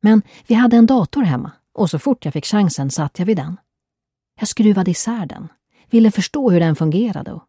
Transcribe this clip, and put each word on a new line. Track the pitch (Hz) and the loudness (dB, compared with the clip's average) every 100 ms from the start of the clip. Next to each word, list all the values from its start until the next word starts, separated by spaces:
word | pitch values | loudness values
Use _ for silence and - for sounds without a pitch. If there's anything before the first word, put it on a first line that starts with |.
Men | 208 220 - - _ | 4 2 2 -14 _
vi | |
hade | 226 247 233 | 2 4 4
en | 226 | 4
dator | 262 175 - | 4 0 0
hemma | 220 127 139 - _ | 0 -2 -6 -16 _
och | - 185 | -4 -4
så | 156 | -2
fort | 277 254 | -4 -4
jag | 156 | -4
fick | 151 - | -8 -4
chansen | 208 196 - 139 | 0 0 -2 -6
satt | - 147 - | -4 -6 -4
jag | 180 | -4
vid | 208 | -2
den. | 143 180 _ _ _ _ _ _ _ _ | -4 -12 _ _ _ _ _ _ _ _
Jag | 214 | -8
skruvade | - 214 196 185 | 0 2 2 0
isär | 170 - 233 175 | -4 -6 -8 -10
den, | - 160 _ _ _ _ | -12 -18 _ _ _ _
ville | 233 226 | 4 4
förstå | 208 180 302 262 | 2 -4 -2 2
hur | 180 | 2
den | 165 151 | 2 0
fungerade | 160 160 233 180 - | 0 0 -2 -6 -12
och | - | -16